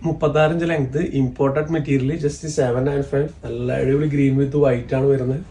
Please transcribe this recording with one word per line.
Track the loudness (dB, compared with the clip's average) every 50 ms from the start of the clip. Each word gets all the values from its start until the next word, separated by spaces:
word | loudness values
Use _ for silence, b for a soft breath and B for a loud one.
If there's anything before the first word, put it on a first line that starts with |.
| -2 -4
മുപ്പത്താറ് | -4 0 0 0 2 4 2 2 2
ഇഞ്ച് | 0 0 0
ലെങ്ത്, | 0 0 -2 -2 -2 -2 -4 -2 0 0
ഇമ്പോർട്ടഡ് | 0 0 0 0 0 0 2 0 -2 0 -2
മെറ്റീരിയൽ, | -2 0 0 0 0 2 0 -2 -2 -2
just | -4 -4 -4 -10 -6 -2 0
സെവൻ | 0 2 2 0 0 0
നയൻ | 0 -2 -2 -2
ഫൈവ്. | 0 -2 -2 -2 -6 -12 -12
നല്ല | -10 -8 -4 -4 -4 -2 0
അടിപൊളി | 0 2 2 2 2 0 2
green | 2 2 4 4 2
with | 0 2 2 2 4
white | 4 2 0 -2 -2 -2 0
ആണ് | 2 2 2
വരുന്നത്. | 2 0 -2 -4 -4 -6 -12